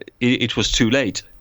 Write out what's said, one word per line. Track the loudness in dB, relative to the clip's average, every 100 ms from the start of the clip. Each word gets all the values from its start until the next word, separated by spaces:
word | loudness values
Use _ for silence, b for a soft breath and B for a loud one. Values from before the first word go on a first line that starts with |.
| -14 -2
it, | 0 2
it | 0 -2
was | 0
too | 0 2
late. | 2 0 -4 -12 -14